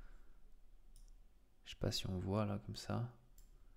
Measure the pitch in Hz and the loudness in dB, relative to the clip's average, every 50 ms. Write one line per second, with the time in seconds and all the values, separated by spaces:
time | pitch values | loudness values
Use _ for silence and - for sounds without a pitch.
0 | - - - - - - - - - - - - - - - - - - - - | -10 -10 -10 -10 -12 -12 -12 -12 -12 -14 -14 -14 -14 -14 -14 -14 -14 -14 -14 -14
1 | - - - - - - - - - - - - - - - - - 101 104 - | -14 -14 -14 -14 -16 -18 -20 -20 -20 -20 -20 -14 -12 -10 0 4 4 6 6 6
2 | 95 95 92 90 92 95 98 107 107 101 101 104 - - 107 - - - 104 110 | 4 4 2 2 4 6 6 6 6 6 4 2 0 -2 -4 -4 0 2 2 2
3 | 120 123 - - - - - - - - - - - - - | 2 0 -2 -8 -18 -20 -18 -18 -18 -18 -18 -18 -18 -16 -16